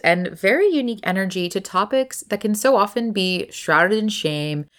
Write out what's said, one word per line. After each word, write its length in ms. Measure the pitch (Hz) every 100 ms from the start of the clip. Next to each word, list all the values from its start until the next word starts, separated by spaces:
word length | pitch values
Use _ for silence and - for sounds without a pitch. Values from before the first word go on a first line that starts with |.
and 260 | 165 180 180
very 380 | 165 190 285 403
unique 300 | 302 247 220
energy 460 | - 185 190 185 175
to 100 | 185
topics 640 | - 185 208 262 262 - -
that 100 | 202
can 160 | 214 208
so 220 | 269 240
often 340 | 208 240 233
be 380 | 202 185 180 -
shrouded 460 | - - 156 185 220
in 100 | 214
shame 580 | 208 156 151 151 147 151